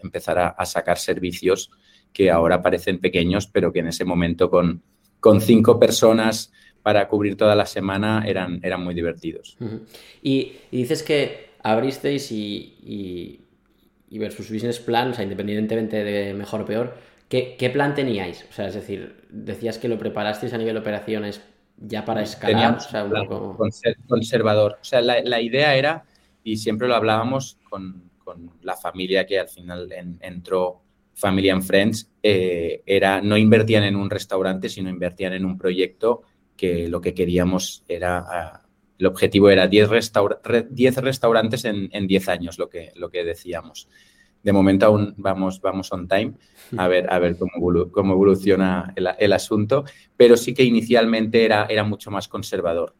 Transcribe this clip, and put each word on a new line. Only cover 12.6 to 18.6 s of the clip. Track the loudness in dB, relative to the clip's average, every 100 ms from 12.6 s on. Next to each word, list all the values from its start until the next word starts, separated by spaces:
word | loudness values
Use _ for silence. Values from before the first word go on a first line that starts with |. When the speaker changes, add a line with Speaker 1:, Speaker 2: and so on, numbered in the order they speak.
| -12 _
Speaker 2:
y, | -14 -12 -10 -10 -12 -18 _ _ _ _ _ _ _
y | -10
versus | -10 -10 -10
business | -6 -6 -6
plan, | -2 0 0
o |
sea, | -4
independientemente | -6 -6 -6 -4 -2 -2 -2 -4
de | -2 -4 -4
mejor | -8 -8 -8
o | -4
peor, | -4 -4 -10 -20 _ _
¿qué, | -4 -4 -4
qué | -4
plan | 0 -2
teníais? | -2 -2 -4 -6 -12 -16
O |
sea, | -10